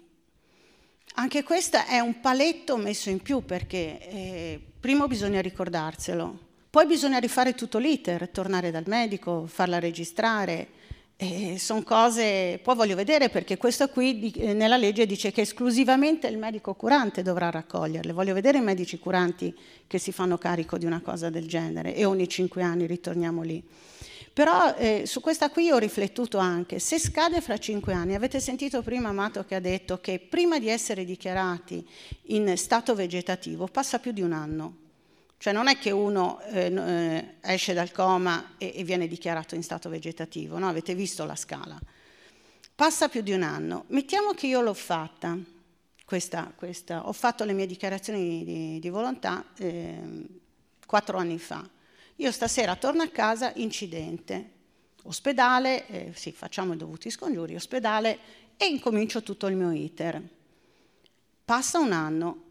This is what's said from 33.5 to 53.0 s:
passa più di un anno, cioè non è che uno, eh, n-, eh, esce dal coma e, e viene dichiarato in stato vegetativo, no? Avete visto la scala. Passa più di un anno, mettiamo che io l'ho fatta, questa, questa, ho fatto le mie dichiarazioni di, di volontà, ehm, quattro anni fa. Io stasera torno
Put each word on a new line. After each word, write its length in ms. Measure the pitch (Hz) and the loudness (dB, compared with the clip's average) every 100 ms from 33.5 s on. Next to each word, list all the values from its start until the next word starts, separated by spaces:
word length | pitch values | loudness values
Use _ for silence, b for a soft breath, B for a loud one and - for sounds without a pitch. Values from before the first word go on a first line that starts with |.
| 160 185 | -6 -4
passa 320 | - 170 240 | -2 -2 -2
più 140 | 247 | -4
di 100 | 208 | -2
un 100 | 175 | -2
anno, 440 | 156 151 156 165 175 - _ b b b _ | -2 -4 -6 -8 -14 -20 _ b b b _
cioè 160 | 208 | -2
non 160 | 208 262 | 2 4
è 80 | 269 | 2
che 140 | 208 | 2
uno, 500 | 202 202 196 180 - | 0 2 2 0 -2
eh, 260 | 214 202 180 | -4 -2 0
n-, 80 | 190 | 0
eh, 560 | 175 170 170 160 - - | 0 0 0 -2 -6 -8
esce 320 | 190 185 - | -2 -2 0
dal 180 | 175 175 | 0 -2
coma 600 | - 185 185 180 170 - - | 2 4 4 2 0 -4 -10
e, 160 | 196 | -10
e 100 | - | -8
viene 220 | 175 180 165 | -4 -2 -2
dichiarato 480 | 170 170 165 156 | -4 -4 -4 -6
in 80 | 165 | -8
stato 280 | 170 165 170 | -8 -8 -8
vegetativo, 680 | 160 165 165 160 160 151 170 | -10 -8 -10 -10 -10 -8 -4
no? 100 | 190 | -4
Avete 280 | 165 165 | -2 -4
visto 320 | 180 185 - 151 | -4 -4 -6 -8
la 100 | 156 | -8
scala. 420 | - 143 156 147 - B B B B B B B B | -10 -10 -12 -14 -16 B B B B B B B B
Passa 360 | - 311 - 302 | 0 2 4 0
più 100 | 247 | 0
di 120 | 202 | -2
un 100 | 190 | 0
anno, 420 | 160 151 160 175 - | 0 -4 -6 -6 -4
mettiamo 440 | 262 269 403 415 | -2 0 0 0
che 140 | 370 269 | 0 0
io 160 | 254 | 2
l'ho 100 | 233 | 2
fatta, 640 | 190 - 165 160 - 170 175 175 - _ _ _ _ - | 0 -2 -4 -4 -8 -6 -6 -8 -18 _ _ _ _ -6
questa, 440 | 185 - 165 - - | -4 -4 -6 -8 -10
questa, 500 | 180 170 - 165 202 | -12 -12 -8 -6 -6
ho 60 | |
fatto 320 | 208 240 233 | 0 0 0
le 80 | 214 | -2
mie 140 | 196 190 | -2 -2
dichiarazioni 800 | 185 196 190 190 208 175 165 | -4 -6 -6 -6 -4 -2 -4
di, 340 | 165 165 160 160 | -6 -8 -6 -8
di 100 | 175 | -6
volontà, 560 | 196 247 262 190 180 - - | -4 -4 -4 -4 -4 -8 -8
ehm, 680 | 185 170 165 165 165 160 - 180 _ _ _ _ - | -6 -6 -8 -10 -12 -12 -14 -18 _ _ _ _ 0
quattro 320 | 208 208 185 | 0 0 -2
anni 200 | 170 165 | -2 -4
fa. 300 | - - - _ b b b b | -8 -12 -14 _ b b b b
Io 80 | 269 | -4
stasera 460 | - 226 - 202 185 | -2 -2 0 0 0
torno 260 | 269 320 | 0 0